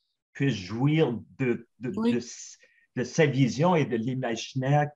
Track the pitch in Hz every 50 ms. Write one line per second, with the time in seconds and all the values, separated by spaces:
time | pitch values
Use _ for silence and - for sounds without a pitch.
0 | _ _ _ _ _ _ - - 143 139 117 101 92 95 107 117 135 147 151 156
1 | 156 127 117 104 - - - - 135 120 113 - - _ _ - 117 127 98 110
2 | - 240 120 117 - - - - - - - - _ _ _ _ _ _ - 127
3 | 120 - - - 160 139 123 131 135 113 98 123 156 180 185 160 135 107 113 113
4 | 113 131 127 131 131 117 117 113 - - - 135 127 135 147 147 147 143 -